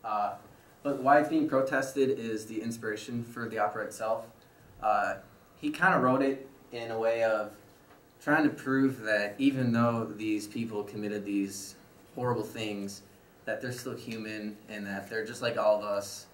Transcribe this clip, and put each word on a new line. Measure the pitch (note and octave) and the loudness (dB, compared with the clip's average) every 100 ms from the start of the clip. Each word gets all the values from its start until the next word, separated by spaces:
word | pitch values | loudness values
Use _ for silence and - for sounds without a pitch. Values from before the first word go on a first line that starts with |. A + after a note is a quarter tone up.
Uh, | A2 - B2 - - - - - | -2 -2 -2 -4 -16 -20 -20 -8
but | C#3+ C#3 | -4 0
why | B2+ D3 | 6 6
it's | D3+ | 6
being | D#3+ C3 | 2 2
protested | C3 C3+ C3+ C3 C#3+ C3 C3+ | 2 2 0 -2 2 2 2
is | A2+ G#2+ G#2+ | -4 -6 -6
the | A2 | -6
inspiration | A#2 A2+ A2 G#2 - A#2+ | -6 -6 -6 -6 -6 -8
for | A#2 A#2+ A2+ | -8 -8 -6
the | A2 | -2
opera | G#2 A2 | -2 -2
itself. | G#2 - A2 A2+ - - - - - - | -8 -6 -2 -2 -4 -20 -20 -20 -20 -4
Uh, | A2 G#2 G2 - - - - - | 2 2 2 -4 -10 -20 -20 -6
he | D3+ | -6
kinda | D3 F#3 D#3 | 2 4 6
wrote | B2+ C3 | 4 4
it | C#3 C3+ - - - | 2 0 -8 -20 -14
in | A#2+ A2+ | -10 -6
a | A2+ | 0
way | A2+ A2+ | 2 4
of | A2+ G#2+ G#2 - - - - - - _ | 4 2 -2 -10 -20 -20 -20 -20 -20 _
trying | D3 D#3 | 2 4
to | D3 | 4
prove | - C3+ C3+ C3+ A2+ | 0 0 4 4 2
that | A2 G#2+ G2+ - | 0 2 0 2
even | C3+ C3 A#2+ | 2 4 2
though | A#2 A#2 A2+ | 4 4 2
these | A2 G#2 G#2+ G#2+ G#2 | -4 -4 -2 -2 -2
people | A#2+ A2+ G#2 | -6 -4 -4
committed | G#2 G#2+ G#2 G#2 | -6 -6 -4 -4
these | G2+ G2+ G2 - - - - - - | -2 -2 -2 -6 -12 -16 -20 -20 -16
horrible | - B2 A2+ | -4 -2 -2
things, | G#2+ A#2 G#2+ G2+ G2 - - - - - | -4 -6 -6 -6 -8 -12 -20 -20 -20 -12
that | - A2 | -6 -6
they're | B2 | -6
still | A#2+ B2+ A#2 | -6 -8 -8
human | - A2+ G#2+ G#2+ G#2+ G#2 - | -8 -8 -8 -8 -8 -10 -12
and | G#2 G2+ | -10 -6
that | G2 G2 | -6 -4
they're | A2 A2 | -6 -6
just | A#2+ | -4
like | A#2+ A2+ | -2 2
all | G#2+ G#2+ | 4 4
of | |
us | G#2 G2+ G2+ - - | 2 -2 -4 -14 -16